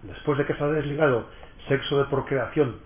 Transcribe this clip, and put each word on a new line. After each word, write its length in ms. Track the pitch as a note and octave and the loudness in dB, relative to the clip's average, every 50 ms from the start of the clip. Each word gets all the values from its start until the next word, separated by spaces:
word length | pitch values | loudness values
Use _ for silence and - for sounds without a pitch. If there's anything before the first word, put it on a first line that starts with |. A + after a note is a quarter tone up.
| - | -14
después 360 | G2 F2 - - - D3+ C3+ | -14 -14 -8 -2 -2 0 0
de 80 | D3 | 0
que 80 | - D3 | -2 -2
se 100 | - D3 | -2 0
ha 40 | D3 | 0
desligado 600 | D#3 D#3 C#3 C#3+ C#3+ C#3 D#3+ D3 B2+ A2+ G#2 - - - - - - - - - | 0 0 -2 -2 0 2 4 4 4 2 0 -4 -14 -18 -18 -18 -18 -18 -2 0
sexo 300 | C#3+ C3+ B2+ - C3+ C#3 | 0 0 2 2 2 2
de 60 | C#3 | 2
procreación 720 | C3+ C#3+ C3+ B2+ - C#3+ C3+ A#2 G#2 - D#3 D3 B2+ G#2 - - | 2 0 -2 0 0 -2 -2 -2 -2 2 2 2 2 2 -6 -12